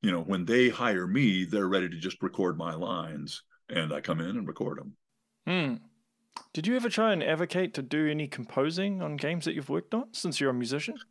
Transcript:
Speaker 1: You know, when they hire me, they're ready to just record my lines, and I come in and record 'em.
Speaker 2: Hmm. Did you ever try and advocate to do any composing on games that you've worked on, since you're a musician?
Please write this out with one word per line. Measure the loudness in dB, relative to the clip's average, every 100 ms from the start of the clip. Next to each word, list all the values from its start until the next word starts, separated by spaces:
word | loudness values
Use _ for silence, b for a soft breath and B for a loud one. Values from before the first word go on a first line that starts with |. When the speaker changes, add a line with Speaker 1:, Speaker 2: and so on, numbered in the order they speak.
Speaker 1:
You | 2
know, | 0
when | 0 -2 2
they | 6 6
hire | 4 0 0 0
me, | 2 4 4
they're | 2 2 2
ready | 2 0
to | -4
just | -6 -4
record | -4 0 0 0
my | -4
lines, | -4 -4 -4 -6 -8 -10 -12 _ b _
and | -4 -2
I | -4
come | -2 -2
in | -2 -4
and | -6
record | -4 -4 -4
'em. | -12 -18 _ _ _ _ -2
Speaker 2:
Hmm. | 0 0 -4 -10 _ _ _ _ -18 -8
Did | -4 0
you | 2
ever | 2
try | 2 4
and | 4
advocate | 2 2 2 0 0
to | -2
do | -2 0 2
any | 0 -4
composing | -6 -4 0 2 2 -2 -2
on | -4 -2
games | -2 -2
that | -2
you've | -4 -2
worked | -4 -2
on, | -4 -4
since | -4 -4 2
you're | 2
a |
musician? | 2 0 -2 -4 -8 -14